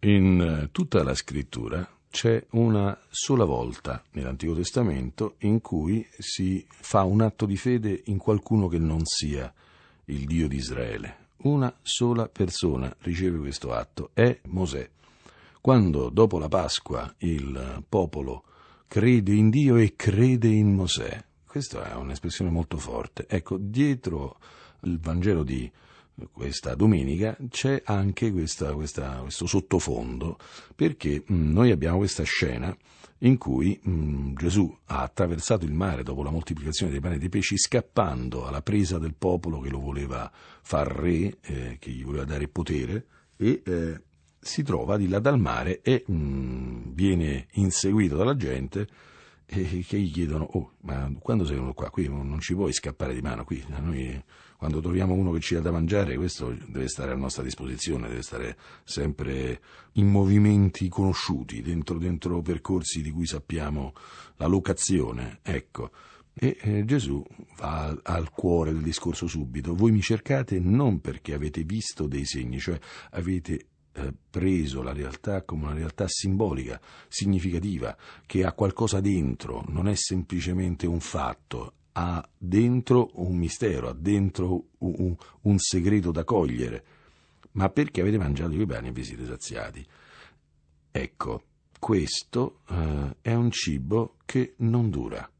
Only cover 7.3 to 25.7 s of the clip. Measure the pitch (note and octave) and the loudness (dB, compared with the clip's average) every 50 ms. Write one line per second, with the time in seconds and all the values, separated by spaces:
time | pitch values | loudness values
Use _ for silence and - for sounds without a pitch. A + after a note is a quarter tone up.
7.3 | - _ - G#2 G2 F#2+ - B2+ B2 B2 G#2+ G#2+ G2 F2 - - G#2 F#2+ - - | 2 _ 0 0 0 0 2 2 0 2 0 0 -4 -4 -4 -4 -4 -2 2 2
8.3 | A2 G2+ - - A2 A2 G2+ F2+ E2 E2+ D#2+ D#2+ D#2 D#2+ D#2+ D#2+ - - - D2 | 2 2 2 2 2 4 4 4 2 2 2 2 2 0 0 -2 -2 -4 -2 -2
9.3 | D2 C2+ B1+ B1+ - _ _ _ _ _ _ _ _ _ _ - D2 C#2+ C2+ C#2+ | -4 -4 -6 -8 -12 _ _ _ _ _ _ _ _ _ _ -8 -6 -6 -4 -2
10.3 | D#2+ E2 D#2+ C#2 C2+ C#2 C2 C2 B1+ B1 B1 A1+ G#1+ G#1 G1+ G#1+ - - _ _ | 0 0 0 0 0 -4 -4 -6 -6 -6 -6 -6 -6 -8 -10 -12 -14 -16 _ _
11.3 | _ _ - C#3 D3 C#3+ C3 B2 - _ _ - - - B2 A#2+ A#2+ A#2 A2+ - | _ _ 0 2 2 4 2 0 -2 _ _ -6 -2 0 2 2 2 2 0 -2
12.3 | _ - G2+ F2+ F2 - - F2+ D2 B1+ C2 C2 - _ - - F2 E2 F#2 F#2 | _ 0 0 0 0 0 0 0 0 0 -2 -6 -8 _ -6 -4 -2 0 0 0
13.3 | F2 E2 D2+ C#2 C2+ - - C2+ A#1+ A1+ - - _ - D2+ - _ - A#2 B2 | 0 -2 -4 -6 -8 -8 -6 -4 -4 -4 -4 -6 _ -10 -10 -6 _ 4 4 4
14.3 | B2 - _ - D#2 F#2 F#2 E2 C2 C#2 B1+ - _ _ _ _ _ _ _ - | 4 0 _ -6 -4 -2 -2 -2 -2 -6 -8 -10 _ _ _ _ _ _ _ -20
15.3 | - - - - _ _ _ - C3 B2 G#2 F#2 D#2 C#2+ B1+ B1 B1+ - A2+ A2 | -20 -20 -20 -20 _ _ _ 6 8 8 8 6 4 2 0 0 4 6 6 6
16.3 | F#2 E2+ D#2 D2+ - F#2+ F2 D2+ - - - - B1+ A#1+ B1 C2 - _ - F2 | 6 0 -2 0 0 0 0 0 -2 -4 -4 -4 -6 -6 -6 -8 -10 _ -2 0
17.3 | E2 D2 C2+ C2+ C2+ C2 C2 C2 B1+ C2 C#2 _ - G2+ F#2 D#2+ - D#2 C#2 C2 | 0 0 -2 -4 -6 -6 -6 -8 -8 -10 -10 _ 2 2 2 2 -2 -6 -6 -6
18.3 | B1 B1 - _ _ - - - - _ _ _ - G#2 G2+ A#2+ B2 A#2 G2+ F#2 | -6 -8 -12 _ _ -20 -20 -20 -20 _ _ _ 0 4 6 6 6 6 6 4
19.3 | G2+ G#2+ G#2+ A2 A2 C#3+ D3 C#3 B2 A#2 A2+ G2+ - _ - A2 F#2+ G2 A#2+ B2+ | 6 6 8 8 6 6 6 6 8 8 6 6 4 _ 0 2 4 6 6 6
20.3 | B2+ B2 A2+ A#2 G#2+ G#2+ G#2+ G#2 G2+ F#2+ F#2+ F2 - - A1 A#1 - A2+ - _ | 6 6 6 6 6 8 8 6 6 6 4 2 0 -2 -2 -6 -8 -10 -12 _
21.3 | _ _ _ _ - D3 C#3 - - A#1 - - G#1+ A#1 C2+ C2+ C2+ C#2+ - F2 | _ _ _ _ -8 -6 -6 -6 -8 -8 -8 -8 -8 -8 -6 -8 -8 -6 -6 -6
22.3 | E2 - G2 F2+ E2 E2+ E2 - - D2+ C#2 C#2 A#1+ A#1 - - _ - - - | -2 -2 0 0 2 0 0 -2 -4 -8 -6 -6 -6 -6 -6 -8 _ -12 -8 -2
23.3 | - F#2+ E2+ - - F#2 G2 G2+ G#2+ B2 C#3+ D3 C#3 B2+ - G2 E2 D2+ C#2 C2+ | -2 -2 -2 -2 -6 -4 -4 -4 2 2 4 4 2 0 -2 -4 -4 -4 -6 -6
24.3 | A#1+ _ - - - - - - - _ - F2 F2 E2 E2 D#2+ E2 F2 F2+ G2+ | -10 _ -20 -20 -20 -20 -20 -20 -20 _ -4 -2 -2 -2 -2 -2 0 2 2 4
25.3 | G2+ E2 D2 C2 C2 C2 B1 B1 | 2 2 2 0 -2 -4 -4 -8